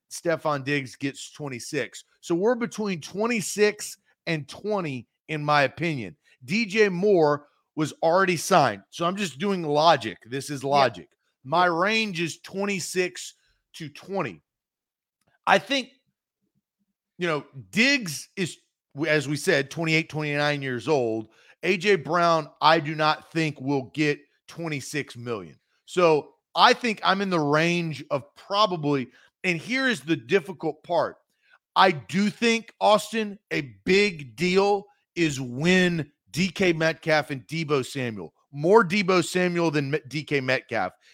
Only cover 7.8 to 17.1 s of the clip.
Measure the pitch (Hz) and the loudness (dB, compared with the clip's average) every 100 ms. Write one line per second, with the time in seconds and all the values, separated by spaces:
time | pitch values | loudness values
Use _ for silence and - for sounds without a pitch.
7.8 | 147 - 160 180 185 165 - 185 131 98 | -4 0 2 4 2 0 4 4 4 0
8.8 | - - 170 196 196 127 202 185 156 147 | -12 -4 -4 -2 -6 -4 -2 -2 0 4
9.8 | 165 143 107 87 113 135 131 143 135 143 | 6 4 2 -10 -10 -10 -8 -8 0 4
10.8 | 127 90 76 _ _ _ 131 165 180 165 | 2 0 -20 _ _ _ -4 2 2 2
11.8 | 196 220 220 165 165 - - 196 202 190 | 0 0 -2 -4 -6 -6 -14 -6 -4 -4
12.8 | - 185 180 180 - - _ _ _ - | -4 -4 -4 -6 -16 -18 _ _ _ -16
13.8 | 151 - - 196 135 78 _ _ _ _ | -16 -16 -10 -6 -6 -8 _ _ _ _
14.8 | _ _ _ _ _ _ - 190 - 269 | _ _ _ _ _ _ 2 2 4 -4
15.8 | 240 _ _ _ _ _ _ _ _ _ | -4 _ _ _ _ _ _ _ _ _
16.8 | _ _ _ | _ _ _